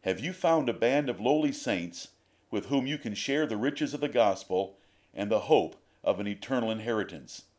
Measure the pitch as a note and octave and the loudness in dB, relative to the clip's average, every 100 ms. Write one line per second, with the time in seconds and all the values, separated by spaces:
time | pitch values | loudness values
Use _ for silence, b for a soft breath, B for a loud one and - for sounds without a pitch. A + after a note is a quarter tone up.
0 | F#2+ F2+ C#3+ F3+ E3+ E3 C3 - A2+ C#3 | -2 -2 -4 -2 2 2 2 2 2 2
1 | C#3+ A#2+ A2 D3+ D3+ C3+ - F#2+ F2 - | 0 0 2 2 2 -2 -2 -2 -2 -10
2 | - b b b b G#2+ G2 C#3 C3 D3 | -16 b b b b -6 0 -2 0 -4
3 | A2+ G2+ - C#3 D3+ G#2+ C3 D3 D3+ C#3+ | -6 -6 -2 0 0 0 -2 -2 -4 -2
4 | C#3+ B2 G#2+ F#2+ - F#2 G2 - b b | 0 4 4 2 0 -2 -2 -6 b b
5 | b - G#2 G#2+ G#2 D3 - - b b | b -8 0 0 4 4 4 -6 b b
6 | - F#2+ G2+ G2 - C3 A2+ A2 A2 A2 | -2 -2 -2 -6 -4 -2 0 -2 -2 -2
7 | G2 D#2+ - - - | -2 -8 -16 -18 -20